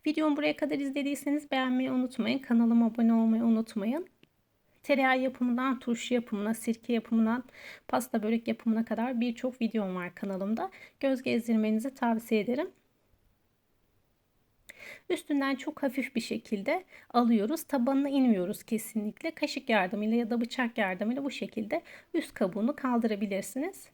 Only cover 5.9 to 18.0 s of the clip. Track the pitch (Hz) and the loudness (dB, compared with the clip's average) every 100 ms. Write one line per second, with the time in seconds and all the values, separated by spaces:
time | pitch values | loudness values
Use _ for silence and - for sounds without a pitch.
5.9 | 233 - 247 233 202 208 226 - 226 - | -4 0 -2 0 -2 -2 -2 -2 -4 -2
6.9 | 233 - 226 220 240 - - - - - | -2 2 2 2 0 -6 -20 -20 -18 -2
7.9 | 254 240 233 214 226 233 226 233 220 226 | -2 0 -2 0 0 -2 -2 0 0 0
8.9 | 220 240 240 240 233 254 254 226 220 190 | -2 -2 0 -2 -2 -6 -2 -2 0 -2
9.9 | 180 175 - 202 190 196 226 381 - - | -4 -6 -8 -6 -4 -2 -2 -4 -10 -20
10.9 | _ 277 262 254 240 226 226 214 220 269 | _ -2 0 0 -2 2 2 2 0 -2
11.9 | - 240 226 - 220 202 254 370 _ _ | -2 0 0 2 0 2 -2 -4 _ _
12.9 | _ _ _ _ _ _ _ _ _ _ | _ _ _ _ _ _ _ _ _ _
13.9 | _ _ _ _ _ _ _ - - - | _ _ _ _ _ _ _ -20 -20 -20
14.9 | - - 359 - 294 277 269 - 294 277 | -20 -6 -6 0 0 0 -2 -4 -2 -2
15.9 | 277 233 226 - 220 - 202 196 349 - | -2 -4 -4 -4 -8 -4 -4 -2 -2 -4
16.9 | - - 240 240 226 208 320 - 277 240 | -20 -2 2 4 4 2 -2 -2 0 2
17.9 | 277 | 2